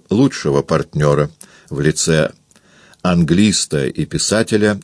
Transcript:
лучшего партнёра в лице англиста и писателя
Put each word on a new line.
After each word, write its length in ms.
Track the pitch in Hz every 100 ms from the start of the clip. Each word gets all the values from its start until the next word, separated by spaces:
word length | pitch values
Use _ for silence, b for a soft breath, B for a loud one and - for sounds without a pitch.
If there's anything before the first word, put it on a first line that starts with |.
| -
лучшего 520 | 104 135 - 78 69
партнёра 720 | 69 80 78 76 73 71 73 - B B B
в 100 | 69
лице 540 | 73 - - 80 73 - _ b b b b b
англиста 840 | 90 87 80 85 107 92 - 76 65
и 180 | - 78
писателя 760 | 82 - 104 113 107 104 101